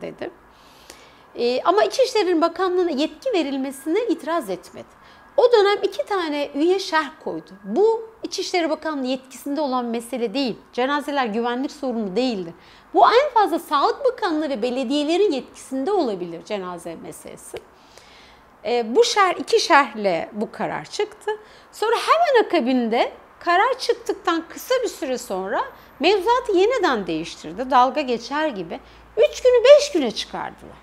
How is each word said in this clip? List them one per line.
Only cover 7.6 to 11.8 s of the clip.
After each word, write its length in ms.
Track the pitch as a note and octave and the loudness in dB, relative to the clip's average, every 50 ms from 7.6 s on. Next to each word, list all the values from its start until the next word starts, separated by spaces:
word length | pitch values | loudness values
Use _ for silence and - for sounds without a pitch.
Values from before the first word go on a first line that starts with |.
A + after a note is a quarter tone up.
| G#3 | -10
Bu 460 | F#3+ G#3 E4+ G#4 A4+ A4+ A4+ A4+ - - - - | -4 0 4 4 4 4 2 -2 -10 -14 -12 -10
İçişleri 460 | - - - F4+ - - F4+ E4 D#4 | -8 -6 -6 -6 -2 -2 0 0 0
Bakanlığı 360 | D#4 D4+ - D#4+ D#4 C#4 C4 | -2 -4 -4 -6 -4 -4 -2
yetkisinde 560 | B3 C4 C4 C4 - - - - C#4+ C#4+ D4+ | -4 -4 -4 -6 -12 -20 -14 -8 -6 -4 -2
olan 240 | D4+ C4 B3+ B3+ A#3+ | -2 -2 -2 -2 -2
mesele 480 | A#3+ A3+ A#3 A#3 A#3 - B3 A#3+ A3+ F#3+ | -2 -4 -6 -6 -6 -6 -4 -4 -4 -2
değil. 220 | C#4 C#4 A#3+ - - - - - | -2 -2 -2 -4 -6 -12 -10 -4
Cenazeler 520 | - B3 C4 C#4+ D4 C4+ D4+ C#4+ C#4+ B3+ | -2 -2 0 0 -2 -2 -2 -2 -2 -2
güvenlik 460 | A3+ G3 A#3 A#3 A#3+ A#3+ B3 C4+ D4 | -2 -2 -2 -2 -2 -2 -4 -4 -6
sorunu 440 | - - | -6 -8